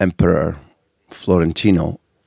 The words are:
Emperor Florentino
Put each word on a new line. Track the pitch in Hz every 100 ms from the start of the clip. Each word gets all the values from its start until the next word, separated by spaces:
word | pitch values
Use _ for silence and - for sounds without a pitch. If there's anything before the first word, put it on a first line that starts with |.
Emperor | 92 87 87 80 80 76 - _ _ _ _
Florentino | - - 92 82 82 107 90 80 - _ _